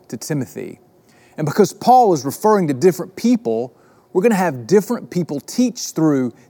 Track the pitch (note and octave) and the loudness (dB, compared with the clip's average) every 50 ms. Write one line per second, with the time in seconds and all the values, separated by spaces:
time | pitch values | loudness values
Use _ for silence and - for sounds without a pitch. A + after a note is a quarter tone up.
0 | _ - B2+ A2+ - - D#3 C#3+ A#2+ - - A2 F#2+ E2+ - - _ _ _ _ | _ -16 -14 -12 -8 -6 -6 -6 -6 -8 -10 -12 -12 -12 -14 -18 _ _ _ _
1 | _ _ _ _ _ _ _ - D#3 - - - G3 - - - - A3 B3+ B3+ | _ _ _ _ _ _ _ -8 -6 -2 2 2 2 2 0 -2 2 4 4 6
2 | A#3+ G3+ F3 C#3 A#2+ C#3 - - - G#3+ G#3+ G3+ F3+ D3 C#3 B2 D3 F#3 - - | 6 4 2 0 -2 -6 -6 -2 0 2 2 2 2 0 0 2 2 2 2 0
3 | E3+ F#3 - - - A#3 B3+ - - A#2 A2+ A2+ B2 B2+ _ _ _ _ _ _ | -4 -14 -8 -4 0 0 0 0 0 -2 -4 -4 -4 -8 _ _ _ _ _ _
4 | _ _ - F#3 F#3 A#3+ A3 F3+ F#3+ E3+ C#3 B2 A#2 A2 F3 G#3 F3+ - B3 - | _ _ -2 0 2 2 2 2 0 -2 -4 -6 -2 2 2 2 2 0 -4 -8
5 | - - - F3+ E3 - D3+ C#3 - - - - B3+ A#3+ - - - - - E3 | -8 -6 -4 -4 -4 -4 -6 -8 -10 -6 -2 0 0 0 -2 -6 -12 -8 -4 0
6 | D#3+ D#3 D3 C3+ B2+ A#2+ - - _ | 2 2 2 2 0 -2 -6 -10 _